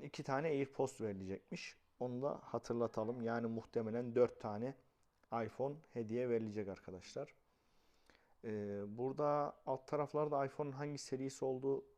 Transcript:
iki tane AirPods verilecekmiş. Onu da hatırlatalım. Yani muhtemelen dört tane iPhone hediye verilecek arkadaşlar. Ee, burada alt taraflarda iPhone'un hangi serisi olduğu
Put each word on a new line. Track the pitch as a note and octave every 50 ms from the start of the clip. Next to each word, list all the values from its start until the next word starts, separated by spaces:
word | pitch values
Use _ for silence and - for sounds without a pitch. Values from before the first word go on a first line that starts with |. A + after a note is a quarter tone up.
| C#3+
iki | C#3+ - - C#3+
tane | - C3+ C3+ D#3 D#3+
AirPods | D3 C#3 C#3 C3+ - - C3+ C3 - -
verilecekmiş. | A2 G#2+ G2 F#2+ F#2+ F#2 G2 - - _ F3 - - - - - _ _ _ _
Onu | B2 B2 B2 B2 C3+
da | C#3+ - - -
hatırlatalım. | - - A#2+ - - A#2 A#2 A#2 A2+ - A2+ G#2+ A2 B2 B2 A2+
Yani | A2+ A#2 A#2 A#2
muhtemelen | A2+ A2+ A2+ - - - A#2 A2+ G#2+ A2 A#2+ B2+ A#2+ A2+
dört | A#2+ B2 A#2 - -
tane | - A2 G#2 G#2 A#2+ C3+ C3+ - - _ _ _ _ _ _ _ _ _ A#2 A#2 A2+
iPhone | G#2+ - - B2+ C#3 D3 D#3 - - -
hediye | A#2+ A2+ G#2+ A2+ A#2+ B2+ B2
verilecek | A#2 A2+ A2+ G#2+ G#2 G#2+ G2+ G2
arkadaşlar. | F#2 - - F2+ F#2 F2 - - - C3 C#3+ - - _ _ _ _ _ _ _ _ _ _ _ _ _ _ - - _ _ _ - _ -
Ee, | A2+ G#2+ G#2 G#2 G2+ G2+ G2+ G2+ G2+ G#2 A#2
burada | B2 C3+ C3+ D3 D3 D3 D3 D3 C#3+ D#3 - - -
alt | - C3 C3 -
taraflarda | - D3+ D3 D3 C#3 - D3 D3+ D3+ D3 C#3 C#3
iPhone'un | C3+ - - D3+ C#3+ C3+
hangi | C3+ D3 D3 D3 C#3
serisi | - - C3+ C3 C3+ C3+ C3+ - C3+
olduğu | C3 C3 B2+ C3+ C3+ C#3 C3+ - - -